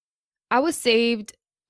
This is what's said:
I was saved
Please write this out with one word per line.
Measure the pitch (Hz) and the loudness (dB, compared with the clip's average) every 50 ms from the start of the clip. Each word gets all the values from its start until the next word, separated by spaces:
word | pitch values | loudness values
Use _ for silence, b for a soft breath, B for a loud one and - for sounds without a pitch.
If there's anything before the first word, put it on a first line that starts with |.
| _ _ _ _ _ _ _ _ _ - | _ _ _ _ _ _ _ _ _ -2
I | 220 254 | -2 0
was | 285 339 - | 0 0 -2
saved | - - 247 226 226 233 233 233 214 208 - - _ _ _ _ _ _ | -2 0 2 2 2 2 0 -2 -4 -6 -14 -20 _ _ _ _ _ _